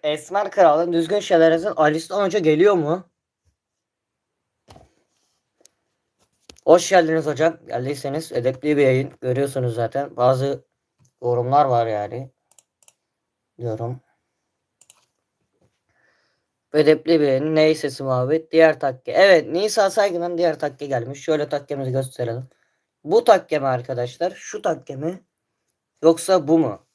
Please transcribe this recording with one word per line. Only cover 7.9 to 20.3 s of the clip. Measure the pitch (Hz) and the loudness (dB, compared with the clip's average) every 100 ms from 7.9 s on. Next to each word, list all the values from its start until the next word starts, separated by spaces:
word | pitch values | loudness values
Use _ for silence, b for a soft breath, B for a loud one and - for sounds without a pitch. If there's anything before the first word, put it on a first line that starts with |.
| 143 143 147 160 | -8 -8 -8 -6
edepli | 135 127 127 147 147 | -4 -4 -4 -2 2
bir | |
yayın. | 135 131 135 - | 2 2 -2 -8
Görüyorsunuz | 127 127 139 135 123 | -6 -4 -2 -2 -4
zaten. | 113 117 139 143 - | -4 -4 -4 -8 0
Bazı | 127 131 139 131 _ _ _ _ _ _ | 2 2 -2 -6 _ _ _ _ _ _
yorumlar | 120 120 123 139 | -4 -2 0 2
var | 143 120 113 | 2 0 0
yani. | 107 104 123 135 _ _ - _ _ - _ _ _ _ _ _ - | -4 -6 -10 -14 _ _ -20 _ _ -20 _ _ _ _ _ _ -12
Diyorum. | 120 107 117 127 _ _ _ _ _ _ _ _ - - _ _ _ _ _ _ _ _ _ _ _ _ _ _ _ _ _ | -10 -8 -8 -10 _ _ _ _ _ _ _ _ -20 -20 _ _ _ _ _ _ _ _ _ _ _ _ _ _ _ _ _
Edepli | 151 147 156 - 165 | 2 4 2 2 2
bir | 147 | 2
yayın. | 131 151 | 0 0
Ney | 156 156 | 2 2
sesi | 156 147 131 | 2 -4 -8
muhabbet. | 135 127 127 160 160 | -4 -2 -2 -4 0
Diğer | 160 160 151 | 4 4 4
takke. | 139 135 - | -6 -6 -4
Evet | - 196 175 131 | 2 6 6 2
Nisa | 160 208 226 196 | -4 -2 0 0
Saygın'ın | 208 202 175 175 | 0 -2 -2 -6